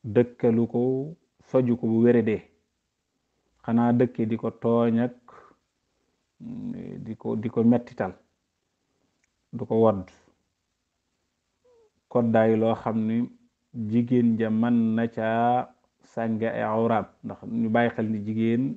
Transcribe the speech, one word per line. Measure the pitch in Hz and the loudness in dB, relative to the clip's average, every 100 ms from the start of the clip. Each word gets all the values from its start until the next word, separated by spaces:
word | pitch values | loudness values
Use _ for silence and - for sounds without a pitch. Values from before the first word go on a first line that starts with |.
| 113 | 2
dëkkalu | 104 120 - 123 113 117 | 2 2 0 0 2 0
ko, | 120 127 131 147 170 _ _ | -2 -2 -2 -6 -14 _ _
faju | _ 131 123 117 | _ 0 0 0
ko | 113 | 0
bu | 113 117 | 4 4
wéradee, | 120 110 101 - _ _ _ _ _ _ _ _ _ _ _ - | 4 2 -4 -8 _ _ _ _ _ _ _ _ _ _ _ -2
xanaa | 117 120 | 2 2
dëkke | 120 123 - 113 | 2 2 0 -4
di | 113 | -2
ko | 113 | -6
tooñ | - 117 117 117 113 | -4 0 2 2 0
ak, | 120 - - - - _ _ _ _ _ _ _ _ _ | -2 -6 -20 -20 -20 _ _ _ _ _ _ _ _ _
mm, | - 101 98 92 92 95 | -14 -12 -10 -12 -12 -14
di | 107 110 | -12 -10
ko, | 117 113 | -6 -4
di | 110 | -4
ko | 117 | 2
mettital, | 113 120 120 - 95 - _ _ _ _ _ _ _ _ _ _ _ _ _ | 4 4 0 -8 -8 -8 _ _ _ _ _ _ _ _ _ _ _ _ _
du | 117 127 | -12 -2
ko | 113 | 4
wodd. | 113 101 90 _ _ _ _ _ _ _ _ _ _ _ _ _ _ _ 494 480 _ _ _ | 4 2 -8 _ _ _ _ _ _ _ _ _ _ _ _ _ _ _ _ _ _ _ _
Koddaay | 123 117 113 113 110 | 0 2 2 4 2
loo | 113 110 | 0 0
xam | 120 110 110 | -4 -2 -2
ni | 113 123 - _ _ _ | -2 -4 -10 _ _ _
jigéen | 120 107 117 120 127 117 113 | -10 -2 -2 2 2 2 2
ja | 110 | 0
mën | 110 120 120 113 110 | 0 2 2 2 0
na | 117 | -2
caa | 113 110 113 120 123 120 _ _ _ | -4 -2 0 2 0 -4 _ _ _
sànge | _ - 113 110 110 | _ -6 -4 -4 -4
ay | 113 | -4
awraam, | 110 110 113 110 95 _ | -4 0 0 0 -2 _
ndax | 113 95 | -14 -12
ñu | 101 117 113 | -8 -4 0
bàyyi | 117 117 | 2 0
xel | - 110 | -2 -4
ni | 107 | -4
jigéen | 104 110 113 120 135 | -4 -2 0 0 -2